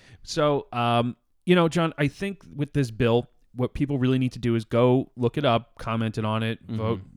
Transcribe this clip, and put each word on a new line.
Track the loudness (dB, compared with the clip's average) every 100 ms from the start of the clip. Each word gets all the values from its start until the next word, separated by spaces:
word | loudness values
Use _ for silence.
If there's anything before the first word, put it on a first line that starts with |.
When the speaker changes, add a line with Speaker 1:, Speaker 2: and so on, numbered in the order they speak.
| -20 -20
Speaker 1:
So, | -8 0 0 0 -4
um, | -2 0 2 0 -6 _ _ 2
you |
know, | 4 4
John, | 2 -2 0
I | -4
think | -2 -10 -10 -14 -10
with | -4
this | -2 -4
bill, | 0 2 2 0 _ _ -6
what | -4 -2
people | -4 0
really | 2 2
need | 0
to | -2
do | -2 -2
is | 0
go | 2 4 4 0 -2
look | -2 0
it | 0
up, | 0 -2 -10
comment | -6 -4 -4 -4
it | -4
on | -4
it, | -4 -6
Speaker 2:
Mm-hmm. | -8 -4
Speaker 1:
vote | -4 -4 -8